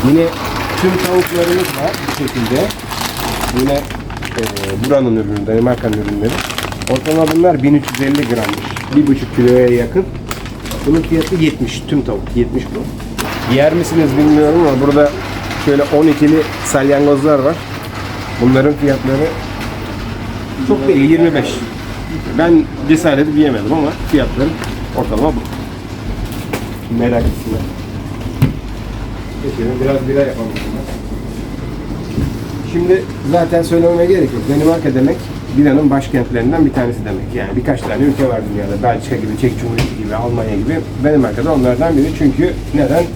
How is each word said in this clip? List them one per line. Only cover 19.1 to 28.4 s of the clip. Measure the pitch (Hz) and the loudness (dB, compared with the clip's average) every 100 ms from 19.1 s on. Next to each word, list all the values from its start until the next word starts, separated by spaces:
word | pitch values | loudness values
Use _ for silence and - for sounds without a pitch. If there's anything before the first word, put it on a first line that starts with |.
| 135 160 156 - - - - - - - - - - - - 131 | 0 0 -2 -8 -8 -8 -8 -8 -8 -8 -8 -8 -8 -8 -6 0
çok | 135 135 | 2 4
değil, | 139 139 | 4 6
yirmi | 160 165 | 6 4
beş. | 147 - - - - - - - - - - | 2 -2 -4 -8 -8 -10 -8 -8 -6 -4 0
Ben | 170 165 139 - 139 | 4 4 4 -4 2
cesaret | 156 160 139 151 | 2 4 2 2
edip | 147 | 4
yiyemedim | 151 113 101 | 4 2 0
ama | 156 147 - - | 0 0 -2 0
fiyatları | 147 - - 147 160 - - - - | 2 2 0 -2 -2 -6 -8 -6 -4
ortalama | 127 110 151 | -2 0 0
bu. | - - - - - - - - - - - - - - - - 117 | 0 -6 -8 -10 -10 -10 -10 -8 -6 -6 -6 -6 -6 -6 -10 -6 -2
Merak | 120 120 | 0 2
etsinler. | - - 113 104 - - - - - - - - | 0 -2 -4 -4 -4 -8 -8 -8 -8 -8 -8 0